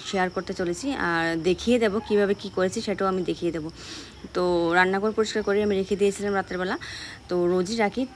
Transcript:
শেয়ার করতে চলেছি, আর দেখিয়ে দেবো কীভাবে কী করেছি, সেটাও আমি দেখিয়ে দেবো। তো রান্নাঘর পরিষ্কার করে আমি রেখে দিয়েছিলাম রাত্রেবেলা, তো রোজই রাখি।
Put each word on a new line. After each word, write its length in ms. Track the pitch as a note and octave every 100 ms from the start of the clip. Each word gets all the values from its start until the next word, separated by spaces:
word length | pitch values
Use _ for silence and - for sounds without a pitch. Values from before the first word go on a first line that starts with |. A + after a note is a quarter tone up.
| -
শেয়ার 240 | G3 F3+
করতে 240 | F#3 F3+
চলেছি, 380 | F#3+ F3+ F3 C4+
আর 440 | C4+ F3 E3+ E3 E3
দেখিয়ে 360 | E3 F3 - B3
দেবো 220 | A3 G3+ A3
কীভাবে 260 | G#3 G3+
কী 160 | G3+ G3+
করেছি, 260 | F#3+ F#3 A3+
সেটাও 280 | A3+ F#3 G3
আমি 140 | F#3
দেখিয়ে 300 | E3+ D#3+ E3+
দেবো। 180 | D#3+ D#3 - - - - - -
তো 360 | F3+ F3+ F3 E3+
রান্নাঘর 380 | F3 F#3 G3 G#3+
পরিষ্কার 300 | G#3+ G#3+ G#3+
করে 200 | G3+ G3+
আমি 140 | G#3 F#3+
রেখে 200 | F#3+ G3
দিয়েছিলাম 380 | G3+ G3 G3+
রাত্রেবেলা, 440 | G3 F#3 F3+ F#3 D4 - - - - -
তো 180 | F3+ F3
রোজই 300 | F#3 F3+ A3+
রাখি। 300 | G3+ G#3+ C4